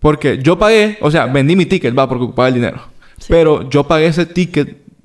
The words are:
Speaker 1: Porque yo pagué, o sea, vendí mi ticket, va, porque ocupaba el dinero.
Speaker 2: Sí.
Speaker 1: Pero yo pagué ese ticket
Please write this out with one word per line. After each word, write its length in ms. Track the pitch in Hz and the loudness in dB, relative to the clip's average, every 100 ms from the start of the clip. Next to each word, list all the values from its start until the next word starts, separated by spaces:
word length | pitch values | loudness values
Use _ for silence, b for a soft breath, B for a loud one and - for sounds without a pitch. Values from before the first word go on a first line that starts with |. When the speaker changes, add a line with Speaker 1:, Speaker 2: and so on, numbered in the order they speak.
Speaker 1:
Porque 380 | 151 151 175 175 | 0 0 0 0
yo 160 | 135 180 | 0 2
pagué, 400 | 214 220 214 208 | 4 4 2 0
o 100 | 151 | -2
sea, 140 | 156 123 | 0 0
vendí 300 | 135 135 185 | 0 2 2
mi 80 | |
ticket, 320 | 170 185 123 123 | 0 0 -2 -2
va, 80 | 135 | -2
porque 180 | 127 | -2
ocupaba 240 | 123 - 127 | -6 0 0
el 60 | |
dinero. 240 | 123 120 - - - b b | 0 -2 -6 -18 -20 b b
Speaker 2:
Sí. 100 | - | 0
Speaker 1:
Pero 380 | 165 156 151 131 | 2 2 0 0
yo 140 | 135 | -2
pagué 220 | 139 160 160 | 0 0 0
ese 200 | 160 170 | 0 -2
ticket 560 | - 175 151 147 - - _ | -2 -2 -2 -4 -8 -20 _